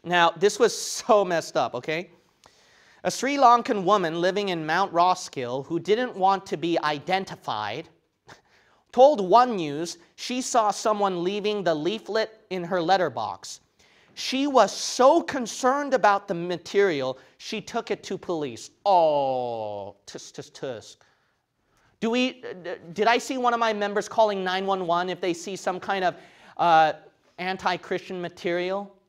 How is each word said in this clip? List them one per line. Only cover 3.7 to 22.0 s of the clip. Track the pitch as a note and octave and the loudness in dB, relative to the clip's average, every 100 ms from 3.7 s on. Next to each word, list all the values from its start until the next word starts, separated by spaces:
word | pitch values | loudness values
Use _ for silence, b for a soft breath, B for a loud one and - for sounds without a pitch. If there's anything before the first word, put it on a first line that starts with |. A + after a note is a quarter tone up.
| G#3 | -2
woman | F3 G#3 E3 E3 | 2 2 2 0
living | F3 F#3+ G3+ | 0 0 -2
in | E3+ | -4
Mount | D#3 E3+ G3 | -2 0 2
Roskill | E3+ F3+ F3+ - C#3+ A#2+ C3 C3+ | 2 2 2 -4 -8 -6 -6 -6
who | E3+ | -6
didn't | F3 G#3+ B3+ | 0 0 0
want | F#3+ F#3+ F#3+ F#3+ | 0 0 0 -4
to | E3+ | -6
be | E3+ E3 | -2 0
identified | D3+ D3 - F#3 F#3+ D#3+ - A2 G#2+ B2 E3 _ _ _ _ b b b b b b | -2 -4 -2 -4 -4 -10 -8 -6 -6 -8 -12 _ _ _ _ b b b b b b
told | A#3 C4+ D4 | 6 6 6
One | F#3 A3 B3 | 6 6 6
News | G#3 D3+ C#3+ E3+ - b | 0 -4 -4 -8 -10 b
she | - - B3 | -14 -8 -6
saw | B3 B3 G#3+ | 0 2 2
someone | G3 A3+ G#3+ G3 F3+ | 0 -2 0 0 0
leaving | F3+ G#3 G3+ G#3 | -4 -2 -2 -2
the | F3 | -2
leaflet | D#3 D#3+ A3 - A3 A3 - _ | 0 -2 -6 -4 -2 -2 -8 _
in | F#3 | -8
her | E3+ F#3 | -4 -2
letterbox. | E3 F#3+ E3 A#2+ G2+ F#2 - - _ _ b b b | 2 2 2 -4 -8 -8 -14 -18 _ _ b b b
She | - - C4 C#4+ | -12 -6 -2 2
was | C4 - | 4 4
so | - - - C4 E4 | 0 -8 4 6 6
concerned | E4+ C#4 A3 - B3+ C#4 C#4+ | 2 -6 -6 -2 0 0 0
about | B3+ G#3 G3 - | 2 4 2 -2
the | |
material, | F3 F3 F3 - G3 G3+ D3 B2+ B2+ b b | -6 -4 -8 -2 2 2 2 -4 -6 b b
she | - A3 | -10 -10
took | - A#3 A3 | -6 -8 -6
it | G3+ | -8
to | - F#3+ | -6 -10
police. | - E3 C#3+ A2 - _ G3+ | -6 -4 -6 -8 -16 _ 2
Oh, | F#3 D#3+ D3 C3+ B2+ B2 A2+ G#2+ G2+ G2+ - - | 4 4 2 0 -2 -4 -6 -8 -8 -12 -16 -18
tus, | D3 - | -18 -16
tus, | - - | -18 -18
tus. | - C#3 A2 - - _ _ _ _ _ _ _ _ _ _ | -12 -10 -10 -16 -20 _ _ _ _ _ _ _ _ _ _